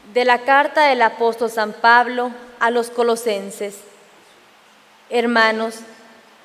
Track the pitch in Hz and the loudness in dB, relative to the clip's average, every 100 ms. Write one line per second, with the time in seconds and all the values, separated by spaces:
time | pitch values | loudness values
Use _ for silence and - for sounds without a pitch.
0 | 208 220 247 247 247 277 294 302 294 247 | -8 -2 0 0 2 2 2 2 2 2
1 | 226 226 233 226 226 226 214 214 233 240 | 0 0 -2 -2 -4 -4 -6 0 4 4
2 | 240 247 247 233 - - 233 240 233 - | 4 -2 -6 -8 -18 -4 -2 -2 -4 -2
3 | 233 226 233 202 196 - 202 - - - | 0 0 -2 -4 -6 -10 -12 -12 -20 -20
4 | - _ _ _ _ _ _ _ _ _ | -20 _ _ _ _ _ _ _ _ _
5 | _ 240 233 226 220 220 226 - - - | _ -2 0 2 2 2 -4 -8 -18 -20
6 | - - _ _ | -20 -20 _ _